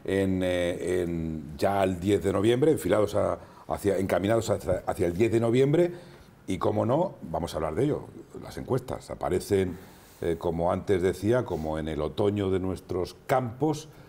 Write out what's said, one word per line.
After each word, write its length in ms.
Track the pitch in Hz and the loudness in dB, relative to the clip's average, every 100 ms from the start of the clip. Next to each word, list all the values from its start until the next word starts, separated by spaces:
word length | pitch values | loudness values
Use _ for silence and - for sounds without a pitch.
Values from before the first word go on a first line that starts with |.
en, 360 | - 98 95 92 | -2 2 2 2
eh, 600 | 90 90 87 87 87 90 | 0 0 0 -2 -2 0
en, 500 | 87 85 82 80 71 76 | 0 -2 -4 -6 -8 -2
ya 260 | 98 101 | 0 4
al 180 | 95 90 | 2 2
diez 200 | 95 98 | 2 2
de 80 | 95 | 2
noviembre, 400 | 98 107 123 160 | 2 4 4 4
enfilados 420 | 127 87 104 101 | 4 4 2 2
a, 240 | 104 92 85 - - - | 2 0 -2 -8 -16 -8
hacia, 280 | - 101 92 | -2 0 2
encaminados 520 | 95 90 98 113 104 | 2 2 2 2 2
hacia, 320 | 95 - 92 | -2 0 -2
hacia 220 | - 90 87 | -2 0 0
el 100 | 87 | 2
diez 140 | 117 | 2
de 80 | 110 | 4
noviembre, 540 | 113 123 135 160 175 175 - - - - | 2 4 4 4 2 -2 -16 -20 -20 -14
y 140 | - 90 | -6 -2
cómo 260 | 110 104 | 0 0
no, 300 | 110 143 - - | 2 2 0 -6
vamos 320 | - 80 85 | -6 -4 -4
a 40 | 80 | -4
hablar 180 | 78 78 | -2 0
de 80 | |
ello, 160 | 143 85 - - - - | 0 -2 -6 -16 -16 -16
las 160 | - - | -14 -10
encuestas 520 | 67 127 - 58 - | -4 -2 -2 -8 -10
aparecen, 680 | - 69 92 - 98 92 87 - - - - | -6 -2 -2 2 2 2 -4 -14 -20 -20 -6
eh, 140 | 85 85 | -4 -2
como 360 | 87 82 85 | -2 0 0
antes 280 | 92 92 92 | 0 0 2
decía, 440 | 92 87 101 123 | 2 0 0 0
como 340 | 104 82 78 78 | 0 -4 -4 -4
en 80 | 78 | -4
el 160 | 73 | -4
otoño 480 | 76 71 104 104 95 | -4 0 0 0 0
de 80 | 95 | 0
nuestros 580 | 92 87 - 90 87 - - | -2 -6 -6 -6 -6 -8 -2
campos, 600 | 131 123 - 156 151 - - | 0 0 -2 -2 -2 -8 -20